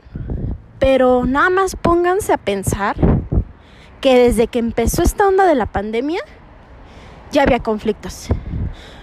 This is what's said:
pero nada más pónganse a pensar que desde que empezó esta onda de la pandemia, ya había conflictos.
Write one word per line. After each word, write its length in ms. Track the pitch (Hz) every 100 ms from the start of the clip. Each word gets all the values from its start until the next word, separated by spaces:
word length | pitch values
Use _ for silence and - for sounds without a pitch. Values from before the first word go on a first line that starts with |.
| - - - - - - - -
pero 480 | 269 262 254 254 247
nada 240 | 269 349
más 260 | 370 381 -
pónganse 560 | 349 339 349 370 427
a 60 | 415
pensar 580 | - 196 190 - 202 277 - - - - - - - - - -
que 160 | 269 254
desde 320 | 247 214 233
que 120 | 247
empezó 420 | 233 220 226 -
esta 240 | 349 - 403
onda 180 | 381 381
de 100 | 285
la 100 | 196
pandemia, 560 | 202 208 220 277 359 605 - - - - - - - - - -
ya 120 | 285
había 160 | 277 240
conflictos. 680 | 233 214 220 208 185 - - - - - - - - -